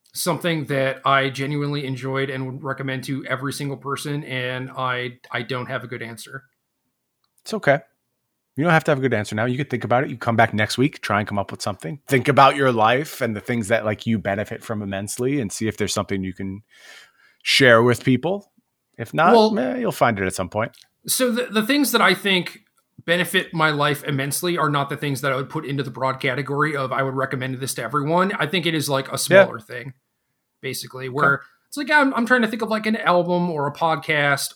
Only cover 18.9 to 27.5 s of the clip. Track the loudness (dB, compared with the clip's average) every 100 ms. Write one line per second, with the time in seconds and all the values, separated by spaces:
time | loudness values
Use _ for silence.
18.9 | -14 -6 2 6 8 6 2 -2 -2 -4
19.9 | 2 2 2 -2 -2 -4 -2 -4 -8 _
20.9 | _ -6 0 0 0 -2 -2 2 2 2
21.9 | 4 4 2 2 0 -2 -12 _ _ _
22.9 | -10 -2 0 2 -2 -2 0 0 2 0
23.9 | 0 -2 -2 -2 -4 -2 0 0 0 -2
24.9 | -4 -4 -2 -2 -2 -4 -8 -4 -4 -6
25.9 | -4 -4 -2 -2 -2 -4 -2 0 -2 -2
26.9 | -2 -2 -2 -2 -4 -6